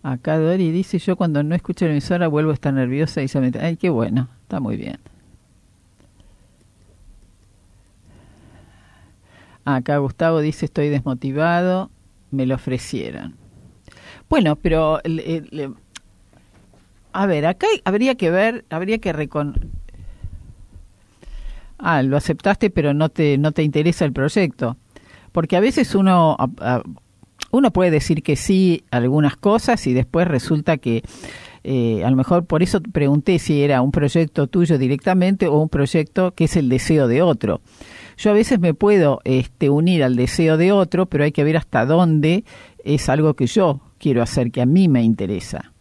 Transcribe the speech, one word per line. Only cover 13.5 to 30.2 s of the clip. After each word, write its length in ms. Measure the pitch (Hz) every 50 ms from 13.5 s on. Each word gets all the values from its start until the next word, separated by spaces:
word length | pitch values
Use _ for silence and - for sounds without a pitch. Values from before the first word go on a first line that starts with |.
| _ - - - _ _ _ - - - - - - - - _
Bueno, 280 | 320 302 202 156 151
pero, 440 | - - 165 160 160 160 156 156 -
el, 180 | - 165 160 160
el, 400 | - - 165 165 151 - - 151
el, 140 | 143 135 120 - _ _ _ - _ _ _ _ _ _ _ - _ _ _ _ _ _ _ _ _ _ _ _ _ _
a 140 | - 185 196
ver, 200 | 196 175 147 147
acá 200 | 165 180 - - 427
hay, 80 | 440 - _
habría 300 | 190 190 214 247 269 254
que 160 | 254 196 160
ver, 340 | 170 185 208 226 240 220 - _
habría 280 | 165 160 180 196 220 220
que 140 | - 196
recon-, 580 | 160 151 151 143 - 151 147 147 - - - - - - - - - - - - - - - - - - - - - - - - - - - - _ _ _ _ _ _ - - - - - - - - - - - -
ah, 240 | - 170 165 139
lo 140 | 131 135 135
aceptaste, 540 | 147 - - 151 - - 196 202 - - 202
pero 240 | - 180 147 147 143
no 140 | 147 156 156
te, 300 | _ - 160 147 143 135
no 140 | 147 156
te 100 | 147 -
interesa 420 | 156 151 143 147 151 175 160 - 175
el 80 | 143
proyecto. 640 | 120 135 135 151 - 214 190 147 - - 135 117 123 _ _ _ _ - _ _ - - _ -
Porque 240 | _ 170 165 - -
a 40 | 175
veces 340 | 202 262 262 330 254 - -
uno, 420 | 196 190 190 185 175 165 156 147 -
a, 100 | 131 127 - -
a, 220 | - 120 127 120 - - 76 - _ _ _ _ _ _ _ _ - _
uno 220 | - 254 277 233
puede 180 | - 180 185 180
decir 320 | 156 147 - - 165 151
que 140 | - - 147
sí 480 | - - - 196 185 190 180 170 - _ _
a 60 | -
algunas 400 | 123 120 127 135 151 151 143 -
cosas 500 | _ - 202 208 233 - - 233 - -
y 60 | 135
después 340 | 123 127 131 - - 165